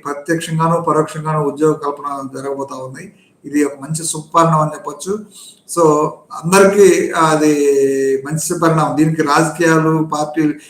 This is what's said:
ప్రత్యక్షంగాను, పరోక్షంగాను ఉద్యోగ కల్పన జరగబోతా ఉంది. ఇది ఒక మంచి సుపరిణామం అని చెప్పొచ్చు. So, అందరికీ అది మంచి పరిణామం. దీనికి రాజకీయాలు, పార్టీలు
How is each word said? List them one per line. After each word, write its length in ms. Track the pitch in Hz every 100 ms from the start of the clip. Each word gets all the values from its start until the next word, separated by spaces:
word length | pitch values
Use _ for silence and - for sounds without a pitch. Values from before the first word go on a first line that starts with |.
| 143
ప్రత్యక్షంగాను, 760 | 143 - 165 165 160 165 170
పరోక్షంగాను 640 | 160 156 156 160 156 156
ఉద్యోగ 300 | 143 139 156
కల్పన 540 | 147 143 143 143 139 135 135
జరగబోతా 380 | 139 135 135 131
ఉంది. 380 | 131 156 185 - _ _ 139
ఇది 180 | 147
ఒక 100 | 147 143
మంచి 220 | 143 160
సుపరిణామం 580 | 160 156 - 170 165 156
అని 100 | 151
చెప్పొచ్చు. 520 | - 151 - 180 214 214 - - - - 175
So, 320 | 160 147 160 - - -
అందరికీ 680 | 165 196 196 202 190 170 170
అది 420 | 170 160 151 151 147 143 139 135 135 135 135 139
మంచి 340 | 160 - 170
పరిణామం. 380 | 165 156 143 139
దీనికి 240 | 160 160
రాజకీయాలు, 880 | 143 151 160 - 165 160 160 160 156
పార్టీలు 400 | 147 151 160 151 147